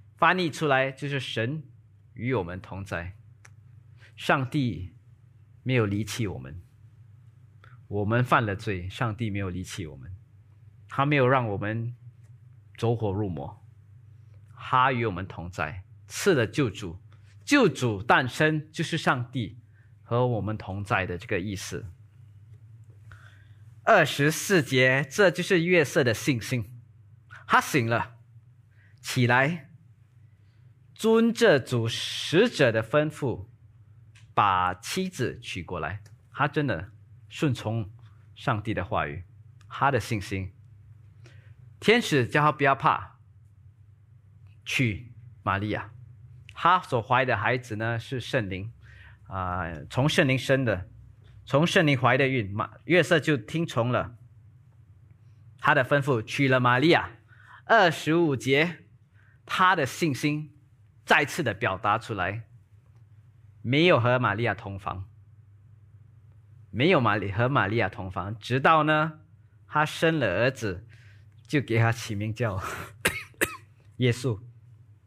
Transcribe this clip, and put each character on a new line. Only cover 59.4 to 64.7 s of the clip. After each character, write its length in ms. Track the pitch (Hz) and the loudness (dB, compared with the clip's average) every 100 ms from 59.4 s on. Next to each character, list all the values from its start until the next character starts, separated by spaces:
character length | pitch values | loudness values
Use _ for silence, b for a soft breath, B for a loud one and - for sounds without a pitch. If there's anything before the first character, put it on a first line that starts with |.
| - | -6
他 280 | - 185 | 2 4
的 120 | 180 131 | 4 0
信 280 | - 165 | -2 -2
心 400 | 127 147 151 151 - _ _ _ _ - | 0 -2 -2 -8 -16 _ _ _ _ 2
再 180 | 156 | 2
次 180 | 147 - | 2 -2
的 120 | 127 | -4
表 240 | 101 113 95 | -2 -4 -2
达 180 | 104 110 | 0 -2
出 160 | - | -2
来， 320 | 101 90 110 - - _ _ _ - - _ _ _ - - | -4 -4 -6 -12 -20 _ _ _ -20 -20 _ _ _ -20 -10
没 240 | 107 143 175 | -2 4 6
有 120 | 143 | 6
和 200 | 120 123 | 4 2
玛 160 | 117 | 2
利 80 | 101 | 0
亚 100 | 117 | -2
同 260 | 98 98 | -2 -8